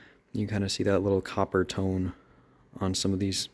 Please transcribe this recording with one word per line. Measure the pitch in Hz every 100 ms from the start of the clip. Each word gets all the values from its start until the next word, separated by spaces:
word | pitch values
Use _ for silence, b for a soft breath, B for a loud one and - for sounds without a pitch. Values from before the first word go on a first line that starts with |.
| B B _
You | 110 101
can | 101
kinda | 98
see | -
that | 101 95
little | 101 98
copper | - - 95 95
tone | 90 - 95 92 92 - b b b b b -
on | 95
some | 92 98
of | 95
these | 98 95 -